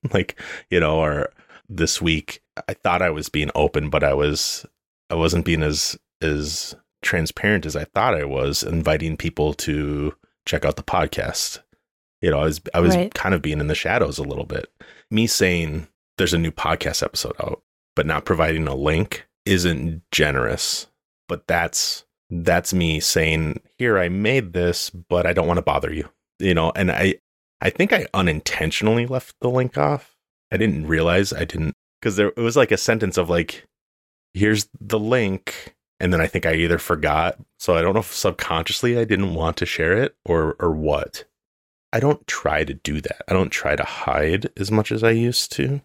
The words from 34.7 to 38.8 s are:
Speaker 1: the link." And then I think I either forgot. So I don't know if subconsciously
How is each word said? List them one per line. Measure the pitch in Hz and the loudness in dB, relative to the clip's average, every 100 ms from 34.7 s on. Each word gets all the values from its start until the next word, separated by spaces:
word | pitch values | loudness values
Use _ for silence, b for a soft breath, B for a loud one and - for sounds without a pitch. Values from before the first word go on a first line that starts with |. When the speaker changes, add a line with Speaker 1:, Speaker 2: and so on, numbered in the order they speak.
| - | -10
Speaker 1:
the | 104 110 | -4 -2
link." | 107 127 104 95 - - - _ _ _ | 2 2 2 -2 -6 -14 -16 _ _ _
And | 90 | 2
then | 87 | 2
I | 80 | 2
think | - | 0
I | 82 82 | 0 2
either | 82 85 | 2 0
forgot. | - 82 76 76 85 - - _ | 0 0 2 2 0 -4 -14 _
So | - 85 | 0 2
I | |
don't | 85 | 4
know | 101 | 0
if | 101 | -2
subconsciously | - 101 87 - 82 82 - | -2 -2 -2 -4 -2 -2 0